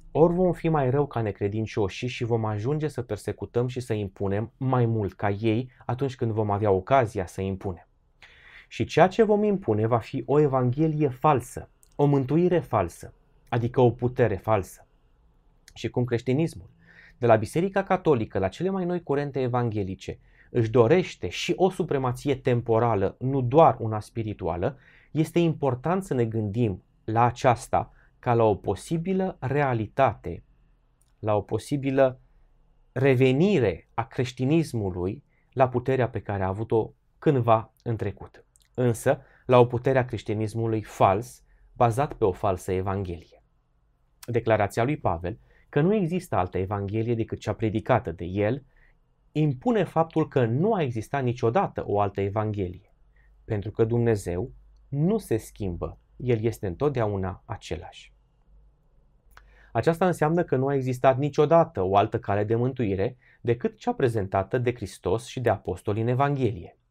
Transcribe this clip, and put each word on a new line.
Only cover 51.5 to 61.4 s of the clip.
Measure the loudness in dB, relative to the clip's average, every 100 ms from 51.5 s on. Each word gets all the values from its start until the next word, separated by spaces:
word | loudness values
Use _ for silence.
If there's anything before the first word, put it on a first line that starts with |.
| 2 0 -4 -2
o | 0
altă | 0 -2
evanghelie, | -2 -2 -4 -4 -6 -8 _ _ _ _ _ _ -6
pentru | -6 -4
că | -2 0
Dumnezeu | 2 2 0 -2 -6 -6 -12 -20 _ -8
nu | -2 0 0
se | -2 -4
schimbă. | -4 -8 -8 -6 -8 -10 _ -8
El | -2 0
este | -2 -4 -6
întotdeauna | -2 -2 0 -2 -2 -4 -8 -12
același. | -12 -10 -10 -12 -20 -20 _ _ _ _ -20 _ _ _ _ _ _ _ -20 -20 _ _ -2
Aceasta | 0 2 0
înseamnă | 2 0 0
că | 0 0
nu | 0
a |
existat | 0 -2 2 2 2
niciodată | 0 2